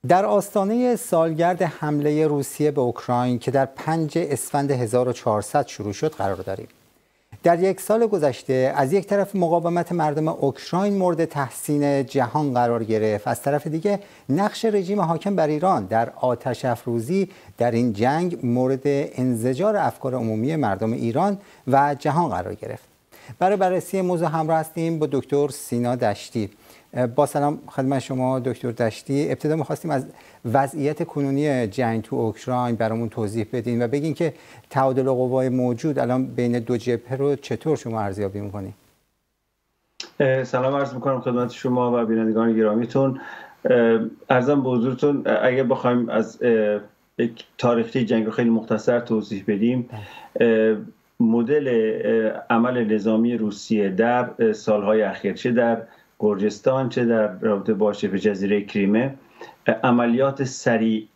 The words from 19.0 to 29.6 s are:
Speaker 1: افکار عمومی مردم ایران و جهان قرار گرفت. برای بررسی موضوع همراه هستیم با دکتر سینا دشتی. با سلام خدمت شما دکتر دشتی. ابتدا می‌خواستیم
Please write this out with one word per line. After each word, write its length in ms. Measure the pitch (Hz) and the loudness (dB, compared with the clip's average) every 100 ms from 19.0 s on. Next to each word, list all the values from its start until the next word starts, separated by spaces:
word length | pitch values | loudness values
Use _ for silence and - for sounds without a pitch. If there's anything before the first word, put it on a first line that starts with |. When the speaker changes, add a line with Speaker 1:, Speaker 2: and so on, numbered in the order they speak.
| 156 - 127 117 123 131 202 208 | -2 -2 -2 0 -2 0 0 0
Speaker 1:
افکار 380 | 135 - 139 | -2 -2 -6
عمومی 420 | 127 113 107 127 160 | -2 -2 -2 -2 0
مردم 360 | 117 95 110 | 0 0 -2
ایران 460 | 120 117 120 202 196 - - - | -2 -2 0 0 -2 -10 -12 2
و 280 | 135 143 143 | 4 4 0
جهان 300 | 156 143 165 | 0 0 0
قرار 260 | 90 98 | -2 -6
گرفت. 340 | 95 - - _ _ _ - - - | -10 -12 -14 _ _ _ -20 -20 -2
برای 180 | 185 202 | 0 2
بررسی 440 | 185 185 180 190 | 2 0 -2 -2
موضوع 280 | 180 175 165 | 0 0 0
همراه 300 | 160 156 160 | -2 0 0
هستیم 400 | 156 170 165 165 | -2 -4 -2 -2
با 100 | 151 | -2
دکتر 360 | 135 - 143 143 | -2 0 0 0
سینا 480 | - - 120 120 123 | -4 -6 -2 0 0
دشتی. 540 | 117 98 - 117 98 - - - _ 127 123 123 | 0 -2 -6 -6 -6 -8 -20 -20 _ -4 -2 2
با 100 | 143 | 0
سلام 320 | 147 143 156 - | 2 0 -2 -8
خدمت 320 | - 131 139 | -4 -2 -2
شما 420 | - 131 127 131 | -2 -2 -2 -2
دکتر 300 | 127 117 123 | -4 -4 -6
دشتی. 580 | 110 117 - - 139 160 | -2 -2 -2 -4 -2 -2
ابتدا 280 | 131 151 | -2 -2
می‌خواستیم 340 | 160 | -2